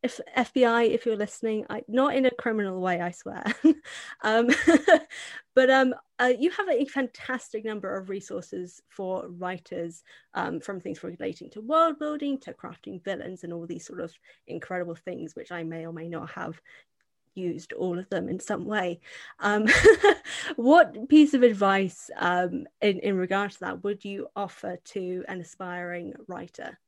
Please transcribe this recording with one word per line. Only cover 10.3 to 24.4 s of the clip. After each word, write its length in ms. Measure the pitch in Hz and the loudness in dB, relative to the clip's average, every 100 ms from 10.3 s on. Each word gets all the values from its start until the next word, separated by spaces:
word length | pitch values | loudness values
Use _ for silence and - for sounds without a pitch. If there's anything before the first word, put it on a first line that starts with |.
um, 260 | - - 170 | -8 -6 -6
from 180 | - 196 | -8 -10
things 220 | 190 190 | -10 -10
relating 460 | - 175 190 170 175 | -12 -8 -10 -10 -14
to 120 | 208 | -14
world 360 | 220 311 330 302 | -2 2 2 0
building 400 | 302 302 285 269 | -6 -6 -4 -6
to 120 | - | -8
crafting 500 | - - - - 190 | -14 -16 -16 -14 -12
villains 420 | 196 190 - 185 | -8 -8 -10 -12
and 80 | 170 | -10
all 140 | 170 170 | -10 -10
these 200 | 170 - | -12 -12
sort 140 | 180 | -12
of 120 | 170 _ _ _ _ | -12 _ _ _ _
incredible 480 | 165 - 180 175 | -12 -8 -8 -6
things, 400 | 170 - 180 160 | -10 -12 -12 -12
which 160 | - - | -14 -12
I 100 | 175 | -10
may 220 | 165 165 165 | -8 -8 -10
or 60 | |
may 160 | 165 165 | -12 -10
not 220 | 165 151 | -10 -10
have 300 | - 165 160 _ - _ _ _ _ _ | -10 -12 -12 _ -20 _ _ _ _ _
used 380 | - 180 156 - | -8 -6 -6 -10
all 260 | - 180 175 | -6 -4 -4
of 100 | 190 | -4
them 180 | 190 185 | -6 -4
in 120 | 185 | -8
some 260 | - 208 185 | -6 -6 -4
way. 340 | 208 180 175 - - - - | -4 -4 -8 -14 -20 -20 -6
Um, 280 | 202 208 214 - 415 392 403 | -2 2 4 8 8 8 6
<laughs> 440 | - - - - 311 | 4 -2 -10 -8 0
what 520 | 240 330 208 208 220 | 6 8 8 2 6
piece 240 | 302 294 | 8 8
of 100 | 277 | 8
advice, 680 | 247 202 196 196 190 - - - | 6 6 2 4 0 -4 -18 -4
um, 480 | 175 180 180 180 - _ | 0 2 0 -4 -10 _
in, 160 | 208 185 | 0 0
in 180 | - 190 | 0 -2
regard 360 | 180 190 202 | 0 0 -2
to 80 | - | -6
that 220 | 180 185 | -8 -6
would 200 | 202 202 | -6 -8
you 240 | 202 196 - | -8 -10 -10
offer 420 | - | -8